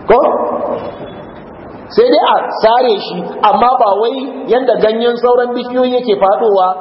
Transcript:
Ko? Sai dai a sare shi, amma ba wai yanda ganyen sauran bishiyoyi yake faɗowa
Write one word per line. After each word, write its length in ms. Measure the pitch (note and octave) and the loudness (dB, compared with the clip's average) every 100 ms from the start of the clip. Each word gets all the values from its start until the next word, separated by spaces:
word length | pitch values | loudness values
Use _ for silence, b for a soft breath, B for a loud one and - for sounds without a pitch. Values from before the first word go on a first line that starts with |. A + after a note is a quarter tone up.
Ko? 140 | - C#3+ D#3 - - - - A#2+ - - - - - - - - - - - | 4 4 4 0 -4 -4 -6 -6 -8 -14 -14 -16 -18 -18 -20 -20 -18 -18 -6
Sai 180 | - | 2
dai 160 | B3 G4+ | 4 4
a 160 | - G3 F3 - | 2 0 0 -2
sare 340 | A3 A#3+ B3+ G3 | 0 2 2 0
shi, 200 | - F3+ F3 - | -4 -8 -8 -2
amma 320 | G#3+ G3+ A#3+ B3+ | 0 2 2 2
ba 120 | A3+ G3 | 2 2
wai 480 | A#3 C4 C4 - | 0 -2 -8 -10
yanda 320 | - A#3 C4 A3 | -2 0 2 2
ganyen 400 | G#3+ A3 A#3+ A#3+ | 2 2 0 0
sauran 380 | A#3+ B3 A#3+ | 2 2 2
bishiyoyi 400 | B3 A#3+ B3 B3+ | -4 -4 0 0
yake 240 | B3 A#3+ F#3 | 0 0 2
faɗowa 500 | F#3+ G#3 A3+ G3 F#3 F#3 | 2 2 2 2 2 0